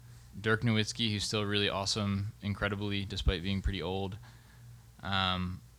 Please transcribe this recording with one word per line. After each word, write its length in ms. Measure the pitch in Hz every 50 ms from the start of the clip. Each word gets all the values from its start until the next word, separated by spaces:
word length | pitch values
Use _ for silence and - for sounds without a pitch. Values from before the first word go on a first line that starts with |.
| - - - - - - - 90
Dirk 240 | 101 110 110 107 123
Nowitzki, 480 | 120 110 107 107 - - - 117 110 104
who's 120 | 101 92
still 200 | - - 107 104
really 240 | 101 104 101 101 98
awesome, 640 | - 95 98 98 - 110 104 101 98 98 101 107 - - -
incredibly, 600 | 101 98 - 104 101 104 98 104 104 101 98 98
despite 380 | 98 98 95 - - 98 82 85
being 200 | 98 98 95 -
pretty 180 | - 98 90
old. 380 | 76 90 92 98 98 95 101 - - - - - - - - - - - - - - - - - -
Um, 580 | 92 98 95 95 92 92 90 90 90 92 - - - -